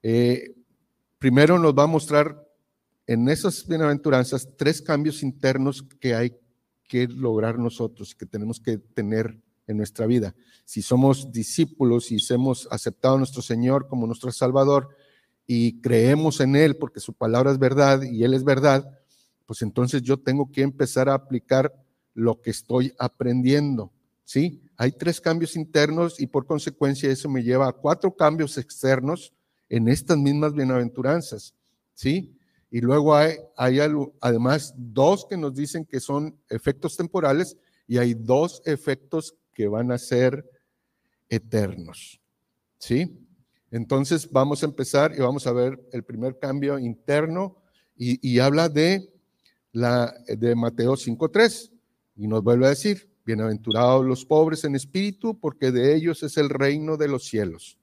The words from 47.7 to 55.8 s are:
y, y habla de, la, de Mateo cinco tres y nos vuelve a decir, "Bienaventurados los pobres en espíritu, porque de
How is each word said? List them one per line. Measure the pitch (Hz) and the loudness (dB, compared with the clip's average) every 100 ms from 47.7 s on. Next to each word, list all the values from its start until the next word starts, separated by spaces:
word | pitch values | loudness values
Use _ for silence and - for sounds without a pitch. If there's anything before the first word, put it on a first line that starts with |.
| _ _ _ | _ _ _
y, | 123 123 135 | -4 -4 0
y | 120 | 2
habla | 135 147 165 | 4 4 2
de, | 147 165 196 190 _ _ _ _ _ _ | 2 2 0 -4 _ _ _ _ _ _
la, | 117 120 123 120 - - | -2 0 2 0 -6 -8
de | 107 117 117 | -2 0 0
Mateo | 117 117 120 135 | -2 -2 0 0
cinco | - 117 156 | -4 -4 -2
tres | 190 226 - - _ _ _ _ - | 2 2 0 -18 _ _ _ _ -10
y | 107 | -4
nos | 110 | -2
vuelve | 104 120 131 | 2 4 4
a | |
decir, | 139 214 196 _ _ - | 2 -2 -4 _ _ -6
"Bienaventurados | 110 110 107 113 107 123 131 131 | -4 -2 -4 -4 2 4 4 2
los | 127 - | -2 0
pobres | 156 160 156 151 | 2 2 0 -4
en | 139 | -4
espíritu, | 139 190 202 190 226 220 | -4 -6 -6 -4 -8 -6
porque | 156 - 131 | -8 -2 -2
de | 123 | 2